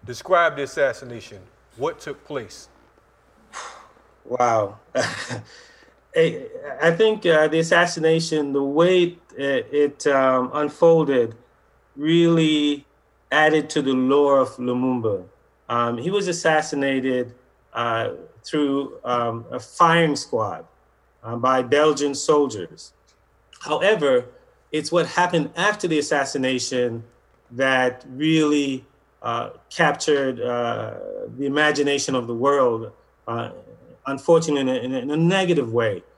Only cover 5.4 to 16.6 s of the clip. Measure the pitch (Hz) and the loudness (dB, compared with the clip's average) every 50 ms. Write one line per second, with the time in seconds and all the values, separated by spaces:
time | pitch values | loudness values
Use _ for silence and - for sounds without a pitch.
5.4 | - - - - - - - _ - _ _ _ _ _ - 170 160 160 - - | -14 -18 -20 -20 -20 -20 -20 _ -20 _ _ _ _ _ 0 2 2 2 0 -6
6.4 | - - - - - 147 131 127 151 170 170 165 220 220 214 214 214 175 160 151 | -12 -14 -14 -14 -12 -12 -8 0 2 0 2 4 2 2 2 0 2 2 4 4
7.4 | 156 151 151 160 165 165 175 170 170 170 - 170 156 160 160 165 165 - 175 156 | 4 2 2 0 0 2 4 2 2 2 -2 0 2 2 2 2 0 -2 -2 -2
8.4 | 147 143 139 139 139 139 143 151 170 180 185 180 175 170 175 - _ _ - 131 | -2 -2 -2 -2 -2 0 2 2 4 4 4 4 2 2 -2 -10 _ _ -12 -8
9.4 | 139 139 139 135 147 - 143 147 147 143 143 _ - 151 139 135 131 131 131 127 | -4 -2 -2 -2 -4 -2 0 2 2 2 0 _ 0 2 2 4 4 4 2 2
10.4 | 127 123 - 151 147 147 - - 170 165 165 165 156 139 139 127 117 117 113 - | 0 -2 -4 -4 -4 -4 0 4 6 6 6 6 4 2 2 0 0 -2 -4 -14
11.4 | _ _ _ _ _ _ _ _ _ _ _ 139 147 156 165 170 170 170 170 165 | _ _ _ _ _ _ _ _ _ _ _ -6 -2 2 2 4 4 4 4 4
12.4 | 160 156 156 151 147 147 147 143 - _ _ _ _ _ _ _ _ _ 135 151 | 2 2 2 2 2 0 -2 -2 -8 _ _ _ _ _ _ _ _ _ 2 4
13.4 | 156 156 151 156 143 - - 156 135 135 131 127 127 131 139 147 143 139 139 135 | 4 6 4 2 0 0 -4 -2 0 0 0 0 2 2 4 4 4 4 4 4
14.4 | 131 117 - - 123 123 123 123 127 131 127 120 113 110 101 92 90 - _ _ | 2 0 -4 -8 -4 -4 -2 -2 0 -2 -2 0 -2 -2 -2 -4 -6 -12 _ _
15.4 | _ _ _ _ _ - 117 120 120 120 117 117 123 170 196 202 190 180 165 170 | _ _ _ _ _ -4 -2 -2 0 -2 -4 -4 -4 -2 -2 -2 -2 -2 -6 0
16.4 | - 170 156 156 | 0 2 2 2